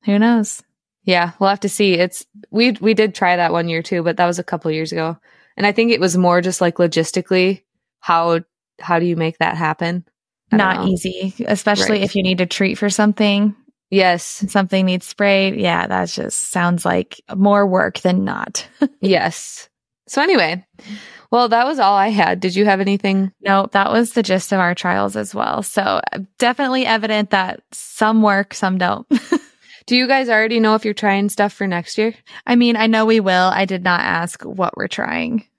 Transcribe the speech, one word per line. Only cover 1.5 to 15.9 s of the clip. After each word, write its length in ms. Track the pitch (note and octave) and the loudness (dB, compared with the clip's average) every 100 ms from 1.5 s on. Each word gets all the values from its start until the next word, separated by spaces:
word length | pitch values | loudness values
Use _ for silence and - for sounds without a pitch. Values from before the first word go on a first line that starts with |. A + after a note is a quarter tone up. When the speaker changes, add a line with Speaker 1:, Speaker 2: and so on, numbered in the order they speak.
Speaker 2:
have 100 | G3+ | 0
to 80 | G3+ | -4
see. 260 | - G3+ | 0 2
It's, 300 | E3+ F3+ - - G#3 - | 2 0 -2 -14 -20 -6
we, 220 | G#3 B3 G#3 | 0 0 2
we 140 | G3+ | 0
did 200 | G#3+ G#3+ | 2 0
try 220 | - F#3 F3+ | 0 0 2
that 160 | E3+ | 0
one 160 | E3+ E3+ | 0 -2
year 140 | E3 | -4
too, 200 | D#3+ F3+ | -4 -2
but 140 | E3 E3 | -2 0
that 100 | F3 | 0
was 120 | F3+ | 0
a 60 | |
couple 260 | F3 E3+ E3 | -6 -6 -4
years 220 | D#3 D#3+ | -4 -4
ago. 260 | E3 D#3+ E3 _ _ _ - | -4 -6 -8 _ _ _ -2
And 100 | G3+ | 0
I 60 | |
think 180 | G#3 A#3 | 2 2
it 80 | A3+ | 2
was 160 | F3+ F3 | 2 4
more 240 | F3+ F3 | 4 4
just, 200 | F3+ F3+ | 2 0
like, 160 | F3 E3+ | 0 2
logistically, 880 | E3+ E3 D#3+ F#3 - F#3 F#3 F#3+ _ _ _ _ | 0 2 -2 -4 0 2 2 -2 _ _ _ _
how, 400 | - E3 E3+ E3 E3+ _ _ _ | 0 0 2 0 -4 _ _ _
how 180 | E3 E3+ | -2 0
do 80 | F3 | 0
you 100 | E3 | 0
make 220 | D#3+ E3 | -2 -2
that 180 | E3 E3 | -2 0
happen? 480 | D#3+ D#3 E3+ F3 - _ _ _ _ | -4 -2 -4 -4 -10 _ _ _ _
I 40 | G#3+ | 2
don't 100 | F#3+ | 2
Speaker 1:
Not 180 | F#3 F#3+ | 0 -2
Speaker 2:
know. 60 | |
Speaker 1:
easy, 420 | F3+ F#3 F#3 F#3+ - - | -2 -4 -6 -8 -8 -4
especially 520 | G#3 - G3+ G3 G#3+ | -2 0 0 0 0
Speaker 2:
Right. 60 | |
Speaker 1:
if 100 | G3 G3+ | 0 0
you 60 | |
need 160 | F#3 F3+ | 0 0
to 80 | F3+ | -2
treat 300 | - G3 - | 0 -2 0
for 120 | G#3 | -2
something. 640 | F#3+ G#3 G3 G#3 G3+ G#3 G#3 _ _ _ | 2 0 2 2 2 0 -2 _ _ _
Speaker 2:
Yes. 500 | F#3+ F#3 F3 - - | 2 4 2 -4 -8
Speaker 1:
And 100 | G3 | -2
something 360 | G3+ F#3 F#3+ F#3 | 0 0 0 0
needs 200 | F3+ - | 0 -6
sprayed. 480 | - G3+ G3 F#3+ G#3 | -2 2 2 0 0
Yeah, 300 | F3+ E3+ | 0 0
that 220 | - | 0